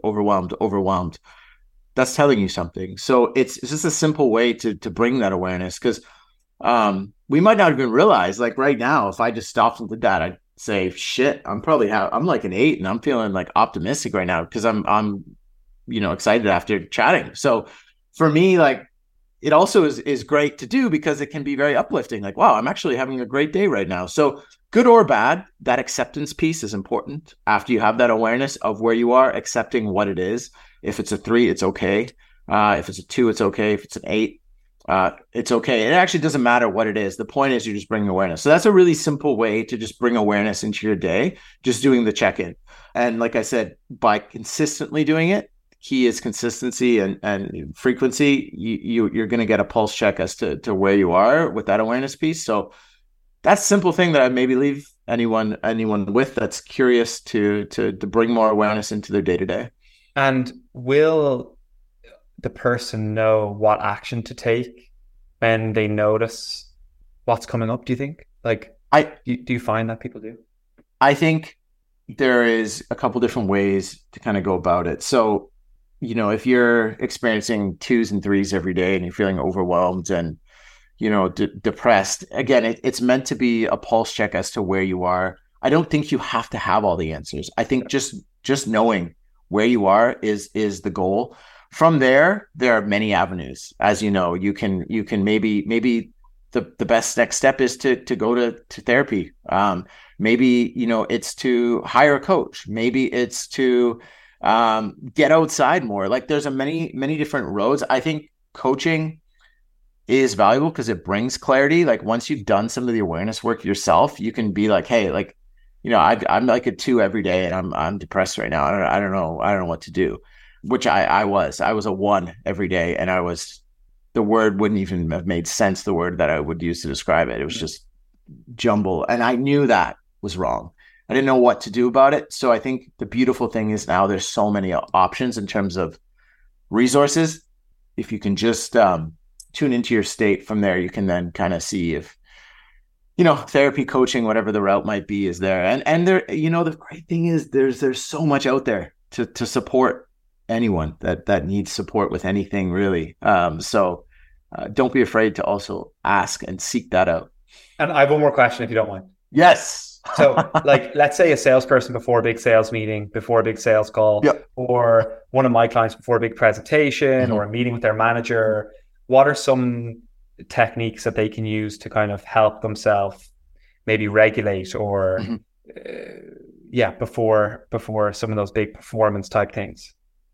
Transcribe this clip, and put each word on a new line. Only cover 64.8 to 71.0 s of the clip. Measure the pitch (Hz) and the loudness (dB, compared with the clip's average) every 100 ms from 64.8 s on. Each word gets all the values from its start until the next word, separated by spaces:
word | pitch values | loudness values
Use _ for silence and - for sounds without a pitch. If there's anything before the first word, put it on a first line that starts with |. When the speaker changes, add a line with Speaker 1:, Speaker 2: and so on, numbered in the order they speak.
| _ _ _ _ _ - | _ _ _ _ _ -4
Speaker 2:
when | 113 113 110 | 0 0 0
they | 110 107 | -2 0
notice | 104 107 107 113 - - - - _ _ _ _ _ - | 0 2 0 -2 -8 -14 -16 -18 _ _ _ _ _ -2
what's | 117 - | -2 -2
coming | 120 113 | -6 -4
up, | 123 - | -6 -6
do | |
you | 123 | -6
think? | 139 160 _ _ | -8 -12 _ _
Like, | 117 110 - _ - | -6 -6 -8 _ -4
Speaker 1:
I | 151 - - - | -2 -2 -6 -8
Speaker 2:
do, | 123 | -8
do | - | -6
you | 120 | -6
find | - 110 113 | -4 -4 -4
that | 113 | -8
people | 120 - | -14 -16
do? | 110 113 _ _ _ _ _ | -18 -18 _ _ _ _ _
Speaker 1:
I | - | 0